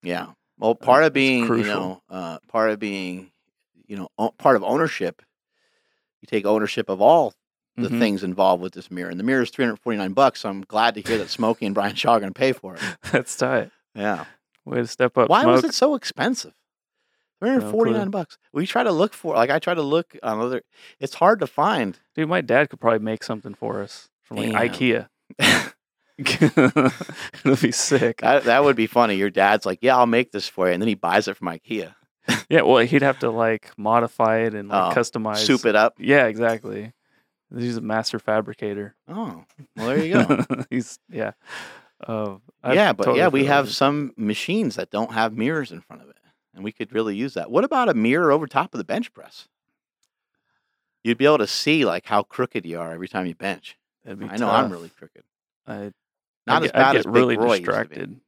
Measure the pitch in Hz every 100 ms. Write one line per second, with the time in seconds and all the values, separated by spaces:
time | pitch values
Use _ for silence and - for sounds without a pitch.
0 | 85 87 - _ _ _ 110 117 - 131
1 | 160 135 135 127 117 117 104 101 92 95
2 | _ 92 85 80 _ 113 110 107 104 98
3 | 92 90 92 _ _ _ _ _ _ 101
4 | 90 - - _ 147 120 95 131 160 -
5 | 87 - _ _ _ _ _ _ _ _
6 | _ _ - 113 101 107 107 - 110 95
7 | 107 165 127 - _ _ _ - 117 117
8 | 117 98 92 92 95 90 92 90 - 90
9 | 90 87 110 131 120 - 123 107 - 107
10 | 95 101 135 - 110 98 98 107 117 107
11 | 98 113 92 - 110 117 107 101 101 101
12 | - 117 98 92 131 123 95 - 98 -
13 | - 120 127 - 127 131 - _ _ 110
14 | 104 92 73 _ _ _ - 120 117 -
15 | 127 - 113 196 311 262 311 - 269 285
16 | - - 175 254 - _ _ _ _ _
17 | _ _ _ _ 208 262 208 214 226 220
18 | 196 202 160 - _ - 185 240 240 160
19 | 208 - 170 117 120 151 170 175 139 160
20 | 170 127 - 107 120 127 - _ - _
21 | 139 - 175 220 156 - 170 196 104 87
22 | _ - 156 180 135 123 147 - 117 113
23 | 110 110 - 110 104 101 113 107 101 -
24 | - _ _ 107 113 110 117 117 127 113
25 | 110 _ _ - - - - - _ _
26 | _ - 135 - 151 - 127 - 135 -
27 | - - - - 143 131 127 123 - 135
28 | 120 113 113 139 123 123 143 123 113 123
29 | 117 98 101 92 98 107 - 95 123 127
30 | 120 117 123 104 - - 90 87 110 98
31 | 85 95 104 98 90 82 _ 110 80 _
32 | _ _ - 110 - 160 101 123 120 147
33 | 139 127 120 113 113 110 - - 104 117
34 | 117 _ 113 113 113 107 101 101 90 82
35 | 117 120 110 107 107 127 117 107 113 _
36 | - 139 123 110 117 113 107 104 110 _
37 | _ _ _ _ _ 123 120 117 113 110
38 | 110 113 - 110 107 107 107 101 101 _
39 | _ 180 214 85 _ _ 139 - 113 143
40 | 160 202 - 147 - 131 127 127 113 -
41 | _ 170 107 - - - - - _ _
42 | - 110 107 98 _ _ 131 151 208 101
43 | 101 127 175 135 139 143 127 - 139 147
44 | 139 - 107 107 - 196 180 - 90 104
45 | 110 113 110 110 117 160 131 85 _ 69
46 | - _ _ _ _ 87 101 - 117 107
47 | 110 101 135 - 82 135 254 277 240 127
48 | 110 143 170 147 151 135 165 123 92 113
49 | 240 _ - - - _ _ _ _ _
50 | _ _ _ _ _ _ _ _ _ _
51 | 113 117 139 151 104 - - 160 117 87
52 | - 104 104 - 123 113 87 82 82 82
53 | 92 101 92 85 101 92 - - _ _
54 | - 101 104 104 110 107 120 90 82 _
55 | 82 _ _ _ _ _ - 104 101 -
56 | _ _ _ _ - 143 156 - 131 139
57 | - 117 127 113 120 104 87 101 113 76
58 | 95 127